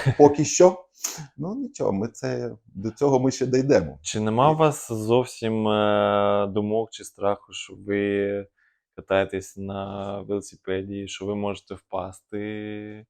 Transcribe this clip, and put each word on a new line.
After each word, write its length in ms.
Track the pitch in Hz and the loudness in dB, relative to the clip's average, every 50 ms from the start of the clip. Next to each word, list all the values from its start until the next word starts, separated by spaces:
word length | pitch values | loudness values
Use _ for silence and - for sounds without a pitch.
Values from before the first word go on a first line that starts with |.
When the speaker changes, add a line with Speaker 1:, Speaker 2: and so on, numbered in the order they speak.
| - | 0
Speaker 1:
<laughs> 140 | 135 - | 0 6
Speaker 2:
поки 280 | - 147 143 143 156 143 | 8 8 8 8 4 0
що. 400 | - - - 175 185 180 - - _ _ - - - - - 147 - _ | 2 6 6 6 6 6 2 -6 _ _ -12 -10 -10 -10 -12 -14 -16 _
Ну, 180 | 135 151 185 226 | -10 -8 -6 -6
нічого, 380 | 277 269 - - - 131 101 98 | -6 -8 -8 -8 -4 -2 -2 -2
ми 140 | 98 107 | -2 -4
це, 480 | 117 - - 135 131 127 123 120 117 117 - _ | -6 -6 -8 -6 -6 -4 -4 -6 -8 -10 -14 _
до 260 | _ - 95 98 110 | _ -12 -8 -8 -8
цього 280 | - - 143 143 135 127 | -2 0 2 4 4 4
ми 120 | 131 135 | 4 2
ще 140 | 131 - 131 | 0 0 0
дійдемо. 540 | 131 127 135 131 139 135 104 85 71 69 - | 2 2 2 4 4 4 4 2 0 -6 -10
Speaker 1:
Чи 180 | - - - 107 | -10 -6 -4 -2
нема 300 | 107 107 110 120 135 156 | -2 0 2 4 4 4
Speaker 2:
І 20 | 156 | 6
Speaker 1:
у 40 | |
вас 340 | 156 160 151 139 - - - | 4 4 2 2 0 -6 -8
зовсім, 760 | 117 110 107 110 117 127 120 - - - 113 110 110 110 110 | -6 -4 0 2 4 4 2 0 -4 -6 -4 -2 0 0 0
е, 800 | 107 107 107 107 104 104 104 104 101 104 101 101 101 101 101 101 | 2 2 2 2 2 4 4 4 4 2 2 2 2 2 2 0
думок 420 | 98 95 107 104 104 107 113 113 - | 0 0 -2 -2 0 -2 -2 -4 -4
чи 120 | - - 98 | -10 -16 -18
страху, 500 | - - - 98 101 101 - - - 95 | -18 -8 -4 -2 -2 -2 -2 -6 -14 -16
що 200 | - - - 95 98 98 | -16 -14 -14 -16 -10 -6
ви 580 | 101 101 101 101 101 101 101 101 101 101 101 98 - _ _ _ _ _ _ _ _ _ | -2 -2 0 0 0 0 0 -2 -2 -4 -6 -8 -12 _ _ _ _ _ _ _ _ _
катаєтесь 600 | - - - 95 98 98 - 98 95 - - - | -16 -4 0 2 2 2 0 -2 -6 -8 -10 -12
на 640 | 98 98 98 98 98 98 98 98 101 98 101 101 98 | -12 -10 -8 -8 -8 -8 -8 -8 -8 -8 -8 -10 -10
велосипеді, 840 | 95 98 104 101 - - 87 - _ 95 95 95 98 98 98 98 98 | -6 -6 -6 -6 -6 -8 -16 -14 _ -6 -6 -6 -6 -6 -8 -10 -10
що 180 | 95 - - 95 | -10 -10 -8 -6
ви 100 | 101 104 | -6 -4
можете 400 | 101 104 101 95 92 - - 98 | -4 -4 -4 -6 -8 -10 -14 -16
впасти? 1300 | 90 - _ 95 92 90 95 92 - _ _ 107 104 104 107 107 107 104 104 104 104 104 107 107 107 110 | -16 -12 _ -8 -8 -8 -8 -12 -16 _ _ -10 -8 -8 -8 -8 -10 -10 -10 -10 -12 -12 -14 -16 -18 -20